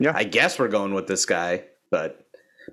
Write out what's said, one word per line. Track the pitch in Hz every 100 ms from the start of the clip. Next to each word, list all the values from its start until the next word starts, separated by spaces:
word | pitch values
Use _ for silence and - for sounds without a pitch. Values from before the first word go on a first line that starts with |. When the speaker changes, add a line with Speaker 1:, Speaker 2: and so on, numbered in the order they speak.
Speaker 1:
Yeah. | 139
Speaker 2:
"I | 123
guess | 107 113 170 -
we're | 117
going | 104 98
with | 98 95
this | 92 -
guy." | 90 87 90 - _ _
But, | 82 78 - _ - _ _ -